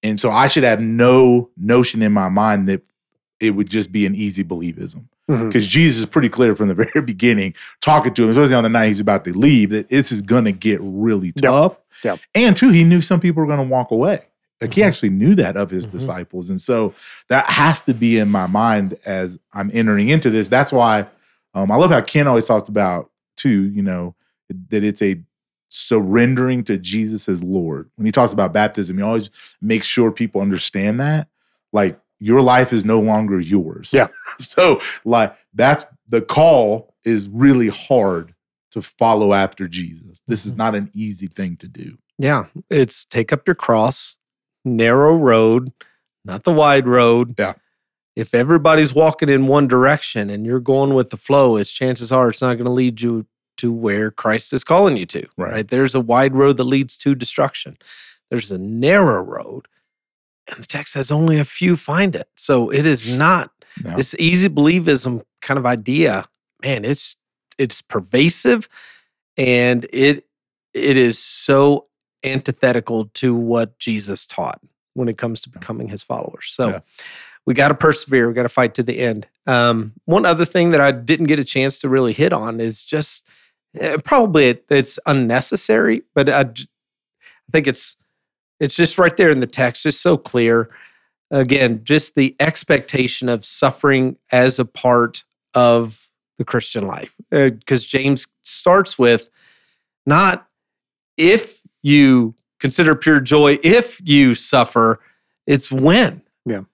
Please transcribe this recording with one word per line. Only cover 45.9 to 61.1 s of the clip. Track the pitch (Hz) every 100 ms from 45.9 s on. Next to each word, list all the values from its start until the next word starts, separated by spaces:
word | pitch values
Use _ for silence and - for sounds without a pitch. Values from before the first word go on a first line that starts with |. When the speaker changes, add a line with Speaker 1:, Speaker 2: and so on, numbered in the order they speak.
| _ _ _
Speaker 3:
not | - 95
the | -
wide | 160 151 139 123
road. | 123 120 117 120 117
Speaker 1:
Yeah. | 98 95 _ _ _ _ _ -
Speaker 3:
If | 113
everybody's | 120 127 170 156 156 151
walking | 131 160 151 151
in | 139 135
one | 143 139
direction | 127 131 147 - 117 101
and | 104 110
you're | 127
going | 123 135 139
with | 135 123
the | 110
flow, | - 139 131 110
it's, | 101
chances | - 131 123 117
are | 131 123
it's | 107
not | 131 120
gonna | 123
lead | 123 127 110
you | 120 113 110 _ _ -
to | 120
where | 117 113 101 107
Christ | - 110 110 -
is | 135
calling | - 170 202 127
you | 90
to, | - - -
Speaker 1:
Right. | 90
Speaker 3:
right? | 110 104
There's | 127 135
a | 131
wide | 113 120 135
road | 131 139 127
that |
leads | 127 135 139 -
to | -
destruction. | 139 117 - 139 - - - _ - - _ _
There's | 123 107
a | 95
narrow | 98 113 135 196 175 104
road, | 90 - - - _ _ _ _ _ _ _ _ -
and | -
the | 110
text | 147 147
says | 147 135